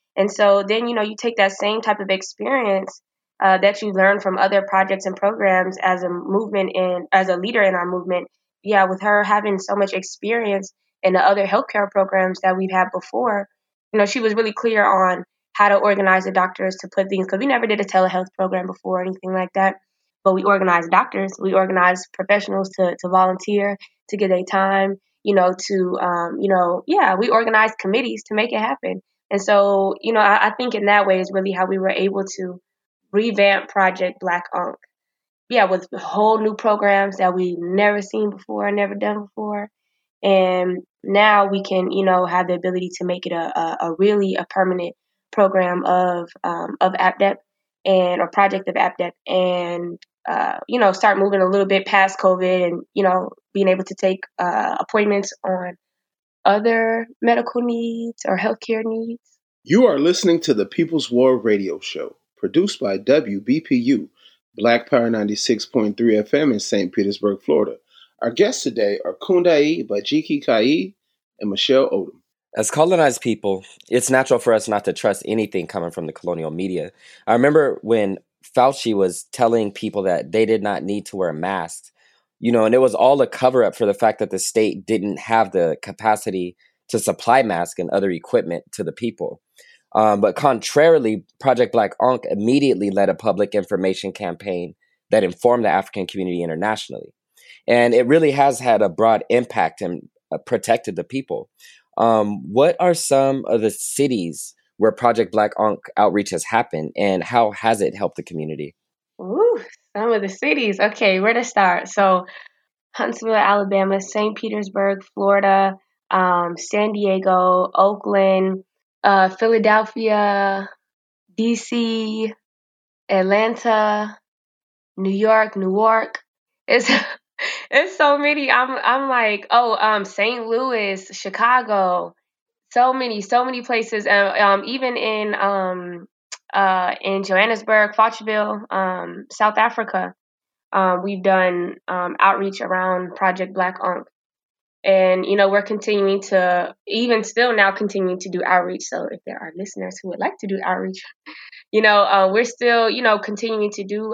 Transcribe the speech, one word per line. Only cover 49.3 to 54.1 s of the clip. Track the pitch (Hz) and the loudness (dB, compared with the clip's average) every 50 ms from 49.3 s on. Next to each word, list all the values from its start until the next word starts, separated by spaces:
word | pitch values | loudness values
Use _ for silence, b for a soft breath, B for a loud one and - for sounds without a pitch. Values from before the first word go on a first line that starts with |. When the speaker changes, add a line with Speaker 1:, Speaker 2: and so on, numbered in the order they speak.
| 180 185 185 180 180 180 175 175 175 175 175 175 175 - - _ _ _ _ - | 0 0 2 0 0 -2 -4 -4 -6 -6 -6 -8 -10 -14 -18 _ _ _ _ -4
Speaker 1:
uh, | 170 - - - - - - | -2 -2 -2 -2 -4 -6 -6
you | - 233 247 | -4 0 2
know, | 214 190 | 2 2
start | 185 196 - 208 196 196 | 2 4 2 2 4 4
moving | 196 202 202 196 | 2 2 2 2
a | 185 185 | 2 2
little | 196 196 196 | 2 2 2
bit | 196 196 190 190 | 2 0 0 0
past | - 208 196 190 190 190 - | 2 2 2 2 2 0 2
covid | - 190 185 180 185 180 185 180 180 | 2 2 2 2 2 0 2 2 0
and, | 170 170 170 - _ _ | 0 -2 -6 -10 _ _
you | 196 | 0
know, | 196 185 180 185 214 - - _ _ _ | 2 2 2 2 -2 -4 -10 _ _ _
being | _ 196 196 185 | _ 0 2 2
able | 185 190 190 | 2 0 -2
to | - 196 | -8 -6
take, | - - 190 | -2 0 0